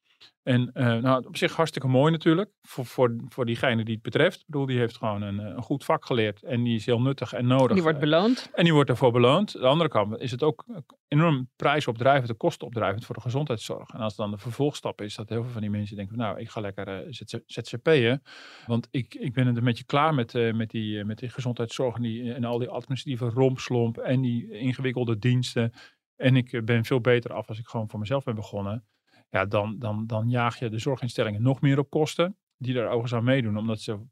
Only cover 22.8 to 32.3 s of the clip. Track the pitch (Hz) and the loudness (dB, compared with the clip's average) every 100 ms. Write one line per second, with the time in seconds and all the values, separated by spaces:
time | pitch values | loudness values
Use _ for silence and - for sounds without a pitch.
22.8 | 117 127 - 123 123 113 131 131 - 123 | -6 -8 -6 -4 -2 2 2 2 -2 0
23.8 | 117 113 214 127 127 120 113 107 131 120 | 0 -2 0 2 2 -2 -4 -6 -4 -2
24.8 | 131 123 120 110 123 123 123 - 117 - | -2 -2 -2 0 2 2 0 0 -2 -2
25.8 | - _ _ _ 131 127 123 123 110 117 | -18 _ _ _ 4 4 2 -4 2 2
26.8 | 113 135 120 120 - 87 110 110 117 120 | 4 2 4 4 2 -8 -8 -10 -8 -6
27.8 | 107 107 104 139 135 110 101 101 98 113 | -6 -6 -4 -4 -2 -6 -6 -6 -6 -6
28.8 | - _ _ _ _ - 95 104 104 101 | -10 _ _ _ _ -2 0 0 -2 -4
29.8 | 113 107 113 113 117 123 117 - 120 110 | -6 -4 -4 -2 0 0 0 -2 -6 -4
30.8 | 123 131 123 - 110 104 123 135 147 139 | -4 -4 -4 -2 -2 2 2 4 4 2
31.8 | 143 156 151 - 175 | 2 0 0 0 -2